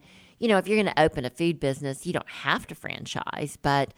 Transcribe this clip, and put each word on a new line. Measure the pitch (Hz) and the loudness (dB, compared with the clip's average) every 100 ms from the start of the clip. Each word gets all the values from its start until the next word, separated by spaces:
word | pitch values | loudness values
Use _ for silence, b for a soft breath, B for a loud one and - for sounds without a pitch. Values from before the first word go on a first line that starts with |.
| B B B - | B B B -2
you | 233 | 2
know, | 196 | 4
if | 180 | 4
you're | 214 | 2
gonna | 190 - | 2 4
open | 156 147 | 4 4
a | 123 | -4
food | - 170 156 | 0 0 0
business, | 139 135 139 135 | -2 -2 -4 -6
you | 175 | -4
don't | 156 - | -4 -6
have | - 139 165 - | -6 -2 -2 -4
to | |
franchise, | - - - - - - - 147 - | -12 -10 -10 -8 -8 -6 -6 -8 -2
but | 143 139 135 | 2 2 2